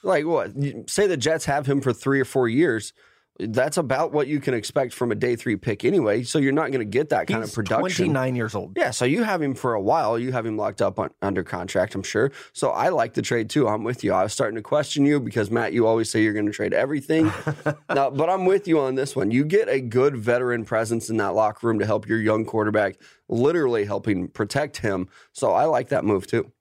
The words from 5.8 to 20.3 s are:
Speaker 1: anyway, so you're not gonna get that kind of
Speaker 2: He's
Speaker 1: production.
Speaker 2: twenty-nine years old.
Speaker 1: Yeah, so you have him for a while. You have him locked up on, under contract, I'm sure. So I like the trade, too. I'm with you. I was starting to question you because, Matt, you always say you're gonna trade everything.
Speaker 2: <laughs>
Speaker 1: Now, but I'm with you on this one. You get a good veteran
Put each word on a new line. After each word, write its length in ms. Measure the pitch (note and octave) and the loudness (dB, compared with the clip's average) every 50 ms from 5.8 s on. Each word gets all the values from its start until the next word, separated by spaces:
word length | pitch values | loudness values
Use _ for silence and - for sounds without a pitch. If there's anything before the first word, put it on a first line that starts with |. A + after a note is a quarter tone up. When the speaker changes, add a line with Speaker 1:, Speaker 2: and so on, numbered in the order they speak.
| - | 0
Speaker 1:
anyway, 380 | B2+ G3 F3+ C3 G#2+ G#2 A#2+ | 2 2 4 2 2 0 0
so 160 | B2 A#2+ - D#3+ | -2 -2 0 0
you're 140 | C#3 C#3 | 2 2
not 180 | C3+ D#3 D#3 B2+ | 2 0 0 0
gonna 140 | C3+ B2+ A2+ | -2 -4 -4
get 240 | G#2 F#2+ B2+ D#3 D3+ | 0 0 -2 0 2
that 180 | - G2 E2+ | 0 -2 0
kind 160 | - G#2 A2+ | -2 -2 -4
of 60 | A2 A2 | -4 -4
Speaker 2:
He's 60 | - | -6
Speaker 1:
production. 480 | A2+ G#2 F#2 A2 A2+ E3 F#3 F3 F3 F3+ | -6 -2 0 0 0 0 -2 -2 0 0
Speaker 2:
twenty-nine 320 | F#3+ D3 C3 C3 C3 B2+ | 0 0 0 0 0 -2
years 180 | B2 A2+ A2 A2 | -2 -4 -4 -4
old. 200 | G2+ F#2 - - | -6 -8 -6 -4
Speaker 1:
Yeah, 160 | E4+ D#4 - | -2 -2 -2
so 120 | A#2+ - B2 | 0 0 0
you 200 | B2+ D#3 A3+ A#3 | 2 2 2 0
have 180 | G#3+ G3 E3+ | 0 0 0
him 140 | D3+ C#3 B2+ | -2 -2 -4
for 180 | - - B2+ A2+ | -2 -2 -2 -2
a 60 | G#2 | 0
while. 360 | F#2+ G#2 D3 E3 C#3 G#2+ A#2+ A#2 | 0 2 2 2 2 0 0 -2
You 100 | A#2+ B2+ | -2 -2
have 160 | B2+ A#2+ A2 | -4 -4 -4
him 100 | A2+ A2 | -4 -4
locked 240 | G#2+ G#2 G#2 G2+ - | -4 -4 -4 -2 0
up 200 | A2 F#2+ F#2+ - | -2 0 0 -2
on, 100 | F#2 - _ _ | -6 -6 _ _
under 220 | F#2 G2 F#2+ F#2 | -4 -2 -2 -2
contract, 540 | E2+ - - F2+ F2+ F#2 - F#2+ F#2 - - | -4 -4 -8 -8 -8 -4 0 0 -2 0 -4
I'm 80 | G2 F#2+ | -8 -8
sure. 260 | - - G#2+ B2 C#3 - - - - | -2 0 0 0 0 -2 -10 -20 -18
So 180 | _ - - B2 | _ -4 -2 -2
I 200 | - - B2 F3 | 0 0 0 0
like 240 | F3+ C#3 A#2 A#2 - | 2 0 -2 -2 -2
the 80 | C3 | -4
trade, 280 | A2 - B2+ A#2 A2 G#2 | -2 0 0 -2 -2 0
too. 160 | - D3+ C3 | 0 2 2
I'm 160 | G#2 G#2+ G#2+ | 2 0 -2
with 220 | G#2+ A2+ B2+ - - | -2 -4 -6 -2 -2
you. 80 | G2+ | 0
I 100 | F#2 F#2+ | 2 2
was 100 | F#2+ G#2+ | 2 0
starting 220 | - - C3 G#2+ G#2+ | 0 -2 -2 -2 -2
to 80 | A2+ | -6
question 420 | G#2 - C#3+ D3+ D3 - - D3 C#3 | -4 -2 0 0 0 0 0 2 4
you 140 | C#3+ D3 C#3+ | 4 4 2
because, 320 | B2 G2+ - A#2 G#2 G2 | 0 -2 -2 -2 0 0
Matt, 220 | A2+ A#2 A2+ F#2+ | 0 0 0 0
you 120 | - A#2+ A2+ | 2 4 4
always 240 | A2 A2+ A2+ A2 - | 4 4 4 2 0
say 120 | - A2+ | 2 2
you're 100 | A2 G#2+ | 2 2
gonna 200 | G#2 G#2+ G#2 G#2 | 2 0 -2 -2
trade 220 | G2+ - G#2 F#2+ - | -2 -2 -2 0 2
everything. 580 | - A#2+ C#3 D#3 C#3+ C#3 - D#3+ D#3+ D#3+ D#3+ - | 2 2 0 -2 -6 -2 0 2 2 4 2 0
Speaker 2:
<laughs> 60 | - - D#3 D3 - - D#3 D3 - _ - | -2 -6 -6 -6 -2 -4 -4 -4 -4 _ -2
Speaker 1:
Now, 180 | - C#3 C#3 C3 | 0 0 0 0
but 180 | C#3 C#3 D#3 E3+ | 2 0 2 2
I'm 140 | F#3 F#3+ F#3 | 2 2 2
with 220 | F#3 G3 G3 G3 F3+ | 2 2 2 2 2
you 100 | D#3+ D#3 | 2 2
on 140 | C3+ C3 C3 | 2 2 0
this 200 | C3 C#3+ C#3+ - | -2 -2 -2 -2
one. 140 | B2 F#2+ G2+ | -2 0 2
You 140 | A2+ B2+ D3 | 2 2 2
get 240 | D3+ F3+ G#3 A3 G2+ | 4 2 2 2 2
a 120 | C3 C3+ | 0 0
good 360 | B2+ A#2 G#2+ B2 C3 D3 C#3 | -2 0 2 4 4 4 2
veteran 480 | A#2+ G#2 A#2+ | 0 0 0